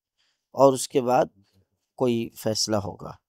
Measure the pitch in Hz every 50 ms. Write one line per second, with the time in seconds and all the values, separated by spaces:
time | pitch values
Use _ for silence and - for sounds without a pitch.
0 | _ _ _ _ _ _ _ _ _ _ - 123 135 139 131 123 - - - 139
1 | 120 123 123 143 - - _ _ 98 _ _ _ _ _ _ _ _ _ _ -
2 | 131 123 120 117 113 - - - - 113 107 - - 107 107 101 98 101 - -
3 | - - - - _